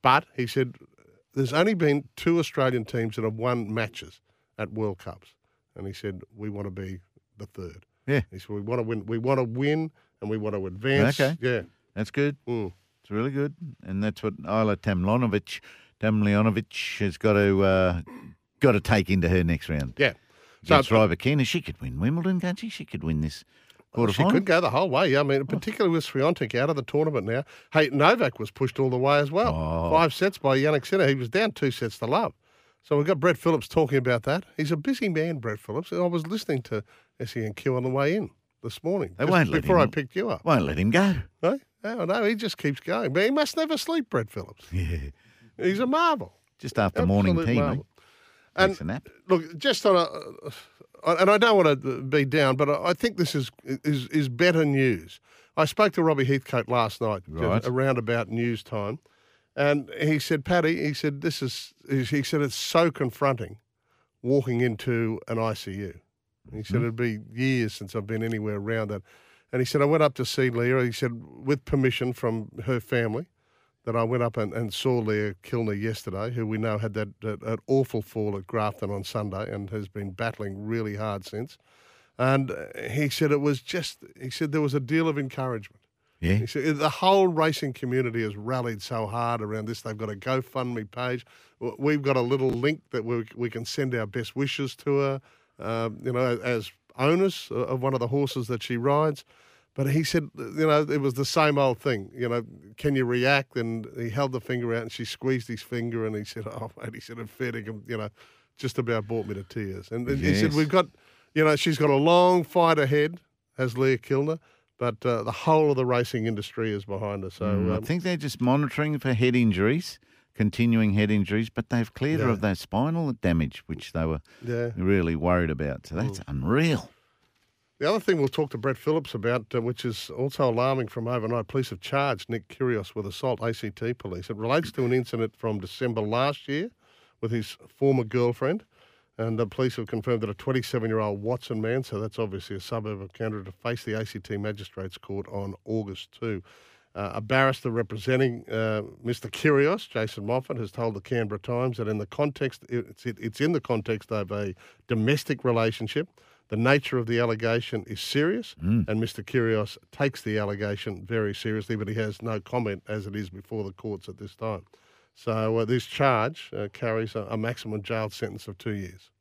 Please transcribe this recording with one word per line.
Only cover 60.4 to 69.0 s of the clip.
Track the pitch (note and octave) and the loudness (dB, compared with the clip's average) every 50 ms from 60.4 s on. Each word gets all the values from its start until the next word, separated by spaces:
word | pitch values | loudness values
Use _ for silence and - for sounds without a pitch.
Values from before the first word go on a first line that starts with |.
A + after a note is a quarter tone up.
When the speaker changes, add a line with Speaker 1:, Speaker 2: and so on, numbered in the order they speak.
| C3+ | 0
Speaker 1:
"Paddy," | - F3+ F3 D#3+ D#3 E3 F3+ D3 | 2 2 2 4 2 0 0 -2
he | D3+ D3+ | -4 -4
said, | - - D3+ C#3+ C#3 D3 | -2 -2 -4 -4 -2 -4
"this | E3+ D3 - C#3 | -4 -4 -2 -6
is," | B2+ - - - - _ _ _ - | -6 -6 -8 -14 -16 _ _ _ -2
he, | C3+ C3+ B2+ | 0 0 0
he | - C#3+ D3 C#3 | 0 0 -2 0
said, | - - D3+ D3 | 0 0 0 0
"it's | C3+ - | 0 -2
so | - - - - E3+ E3+ E3+ | -6 -6 0 4 4 4 4
confronting | - - C#3+ B2 - - C#3+ C#3 C3 A2 G2+ F2+ G2 - _ _ _ _ _ _ _ _ _ _ _ _ - | 2 0 -4 -4 -2 0 0 0 0 0 -4 -12 -12 -18 _ _ _ _ _ _ _ _ _ _ _ _ 0
walking | A#2+ C3+ C#3+ C3 C3 B2 A#2 | 2 2 2 2 2 0 2
into | B2 B2 A2+ G#2 - B2+ A#2+ A#2 A#2 A2 A2 G2+ - - | 2 2 0 -2 -2 -2 0 0 0 -2 -2 -6 -6 -4
an | A#2 A2+ | -2 -2
I | A2+ A2+ G#2+ | -2 -2 -2
C | - - G2 F#2+ | -6 -8 -10 -8
U." | G2 G2+ F#2 E2+ - _ _ _ _ _ _ _ _ _ - - | -8 -8 -10 -12 -14 _ _ _ _ _ _ _ _ _ -14 -12
He | G#2+ G#2+ | -12 -8
said, | - G2 | -2 0
Speaker 2:
Mm-hmm. | A#2 A#2 | 0 0
Speaker 1:
"It'd | A#2 A2+ | 0 -2
be | A2+ B2 A#2+ A2 G#2 G#2+ G#2 A2 | -2 -2 -2 -2 -4 -10 -12 -6
years | A#2+ C3 C3+ C3 B2 A2+ G#2+ - | -2 0 0 2 2 0 -2 -4
since | - G#2 F#2+ - | -8 -12 -8 -6
I've | A2+ G2+ | -6 -6
been | G2+ A2+ A2 A2+ | -4 -4 -4 -2
anywhere | A2+ A2+ G#2+ G#2 G#2+ G#2 | -2 -2 -2 -4 -4 -4
around | G2+ G2 G#2+ A2+ A2+ A2 G#2 | -4 -4 -2 -2 -2 -2 -4
that." | G#2+ G2 | -6 -8